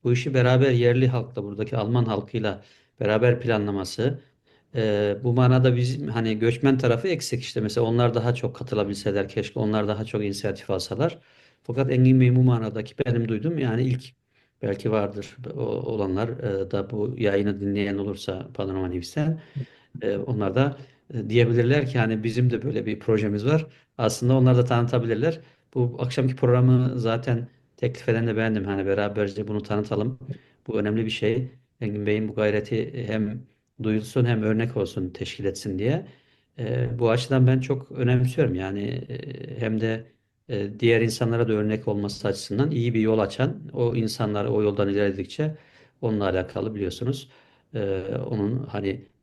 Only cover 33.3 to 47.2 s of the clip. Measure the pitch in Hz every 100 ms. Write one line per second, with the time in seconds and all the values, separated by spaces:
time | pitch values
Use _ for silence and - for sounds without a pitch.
33.3 | 123 - _ _ _ 107 107 107 135 120
34.3 | 113 107 110 120 123 95 - 90 - 95
35.3 | - 98 - 104 92 110 165 - - _
36.3 | _ _ - 120 123 117 117 117 120 -
37.3 | 135 127 131 127 131 - 131 123 127 127
38.3 | 156 131 90 95 101 101 85 - 123 143
39.3 | 127 - 110 110 110 113 113 117 _ _
40.3 | _ - 110 101 107 120 117 113 113 117
41.3 | 117 120 107 107 107 110 104 104 - 104
42.3 | 98 - 104 147 135 117 113 110 110 98
43.3 | - 135 - - 143 120 120 110 - 110
44.3 | 104 107 110 104 101 101 98 101 95 92
45.3 | - 156 156 _ _ _ _ 117 107 98
46.3 | 92 92 98 101 104 98 - 123 139